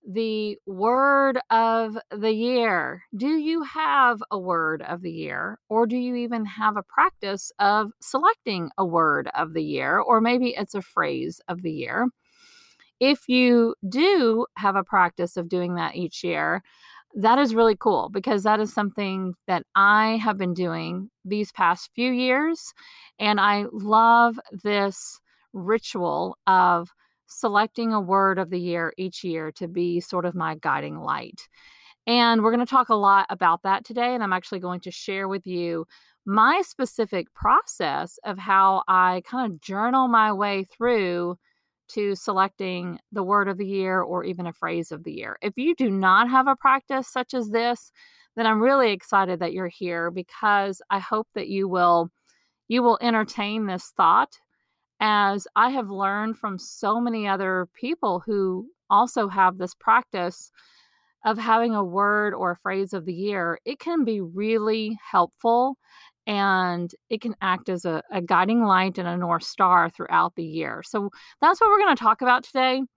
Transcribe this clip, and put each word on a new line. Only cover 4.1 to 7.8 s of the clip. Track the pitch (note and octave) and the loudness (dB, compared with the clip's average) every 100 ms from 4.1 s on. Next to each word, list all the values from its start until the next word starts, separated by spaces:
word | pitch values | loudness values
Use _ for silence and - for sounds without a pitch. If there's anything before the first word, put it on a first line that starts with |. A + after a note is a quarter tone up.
| A3 - | 2 -4
a | G#3 | -8
word | F#3 E3+ D#3+ D#3 | -2 -2 0 -4
of | D3+ E3+ | -6 -8
the | F3+ | -8
year? | E3 D#3 - F#3 G#3+ _ | -10 -8 -6 -8 -10 _
Or | A3 A#3 | 0 0
do | B3 | 0
you | B3 B3 | -4 -4
even | A#3+ A#3 | -4 -6
have | G#3 G3 G#3+ G#3 | -6 -2 -2 -2
a | |
practice | F#3+ - F4+ - G3+ G3 - - | -4 0 0 0 -6 -6 -8 0
of | G3+ G#3 | 2 2